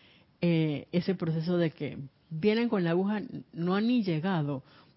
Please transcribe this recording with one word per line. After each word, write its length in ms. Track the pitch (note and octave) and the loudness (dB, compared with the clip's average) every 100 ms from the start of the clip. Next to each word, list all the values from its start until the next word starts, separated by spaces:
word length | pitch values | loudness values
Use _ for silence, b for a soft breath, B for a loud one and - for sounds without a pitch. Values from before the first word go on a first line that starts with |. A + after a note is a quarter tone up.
| B B B _ | B B B _
eh, 460 | F3 E3 D#3 C#3 - | 2 2 2 -2 -2
ese 220 | F3+ F#3 | -2 0
proceso 440 | F#3 E3+ D#3+ E3 F3 | -2 -2 -2 0 2
de 120 | E3 | 0
que 280 | - D3+ D3+ C#3 _ _ | -2 -8 -8 -14 _ _
vienen 380 | D#3+ G#3 A3 A#3 | -2 2 2 2
con 160 | G#3+ | 2
la 60 | E3+ | 2
aguja, 320 | F3 G3 G#3+ - D3+ - | 2 0 -2 -6 -12 -12
no 220 | D#3+ F3 G3 | -4 0 2
han 120 | A3+ | 2
ni 160 | B3 | 2
llegado, 600 | F#3+ D#3 F#3 F3 C#3+ C3+ B B B | 2 0 0 0 0 -4 B B B